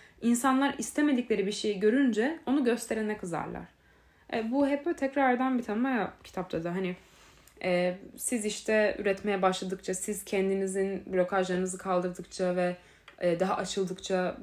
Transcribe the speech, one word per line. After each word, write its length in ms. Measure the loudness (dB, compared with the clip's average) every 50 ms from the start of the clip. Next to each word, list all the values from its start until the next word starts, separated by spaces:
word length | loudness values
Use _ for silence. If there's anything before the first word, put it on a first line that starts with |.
| -20 -20 _ -2
İnsanlar 540 | 0 2 2 4 4 4 4 4 2 2 0
istemedikleri 720 | -4 -8 -4 0 2 2 4 2 2 0 0 0 0 0
bir 40 | -2
şeyi 280 | -2 -2 -2 -2 0 2
görünce 600 | 4 4 4 6 4 4 4 2 2 0 -2 -4 -2
onu 180 | 0 0 2 2
gösterene 540 | 2 0 0 -2 -4 -4 -2 -2 -2 -4
kızarlar. 460 | -6 -6 -6 -4 -4 -4 -6 -8 -10 -12 -14 _ _ _ _ _ _ _ _ _ _ _ -6 -4
E, 180 | -4 -2 0
bu 160 | 2 2 4
hep 180 | 4 2 0 0
böyle 120 | -2 -2
tekrar 360 | -2 -2 -2 2 2 4 4 4
eden 240 | 4 2 2 0
bir 60 | 0 0
tema 260 | -2 -2 0 0 0
ya 240 | 0 0 -2 -4 -6 -12 -20
kitapta 400 | -10 -8 -8 -6 -4 -4 -4 -4
da. 80 | -2
Hani, 240 | -2 -2 -2 -4 -6 -8 -12 -20 -20 -20 -20 -20 -20 -20 -20 -20 -12 -6 -2
e, 340 | 0 2 2 2 0 -2 -4 -10 -18 -12
siz 280 | -8 -4 -2 -2 -2 -2
işte 500 | -4 -6 -4 -2 2 4 4 4 2 0 0
üretmeye 420 | -2 -2 -2 0 -2 -2 2 4
başladıkça, 520 | 4 4 2 2 -2 -6 -6 -6 -6 -6 -6
siz 320 | -4 -4 -6 -6 -6 -6
kendinizin 800 | -2 0 0 2 2 0 0 -2 -2 0 0 -2 -2 -2 -6 -6 0 2
blokajlarınızı 640 | 2 2 4 2 0 0 2 0 0 -2 -2 -4
kaldırdıkça 800 | -6 -2 0 0 2 0 0 -4 -8 -12 -10 -4 -2 0 0 2
ve, 200 | 2 0 0 -2 -6 -12 -20 -20 -20 _ -20 -8 -2
e, 180 | 0 0 2 2
daha 160 | 2 0 0
açıldıkça 840 | 0 -2 -2 -2 -2 -2 -2 -4 -6 -4 -2 0 0 0 -2 -4 -6